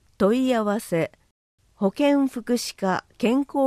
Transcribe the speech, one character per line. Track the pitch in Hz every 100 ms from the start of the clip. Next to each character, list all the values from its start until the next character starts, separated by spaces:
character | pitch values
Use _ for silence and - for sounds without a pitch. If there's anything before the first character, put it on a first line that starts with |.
| _ -
問 | 196 247 254
い |
合 | 233
わ | 208 208
せ、 | - 170 156 _ _ _ _ _ _ -
保 | 190
健 | - 285 285 269
福 | 247 -
祉 | 247 - -
課 | 190 180 - -
健 | 208 262
康 | 277 285